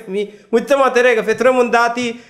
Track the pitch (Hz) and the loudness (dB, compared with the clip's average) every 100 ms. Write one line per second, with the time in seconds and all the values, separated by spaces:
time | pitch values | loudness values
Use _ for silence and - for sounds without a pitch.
0 | - 196 202 - _ 226 233 277 254 247 | -8 -8 -8 -12 _ -2 2 2 2 2
1 | 254 220 202 220 233 254 240 233 240 240 | 2 2 -2 0 0 2 2 0 0 -2
2 | 240 233 | -8 -8